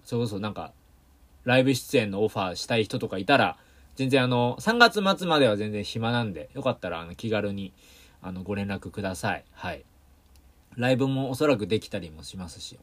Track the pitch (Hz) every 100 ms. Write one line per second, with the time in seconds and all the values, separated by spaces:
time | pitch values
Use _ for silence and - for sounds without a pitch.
0 | - 120 117 101 104 98 80 - _ _
1 | _ _ _ - - 127 131 131 - 131
2 | 104 98 107 113 95 87 - 117 107 -
3 | 110 95 98 139 101 - _ - - -
4 | 131 135 127 123 123 - - 240 233 214
5 | 196 196 180 156 127 104 107 104 101 117
6 | 117 120 110 85 - 135 131 110 92 85
7 | 85 87 113 107 104 98 95 - - -
8 | - _ 90 92 95 101 101 95 92 -
9 | 101 92 107 92 - - 90 - - _
10 | _ _ _ - _ _ _ - 123 127
11 | 135 135 135 127 151 123 98 107 - 101
12 | 85 76 76 95 90 - - -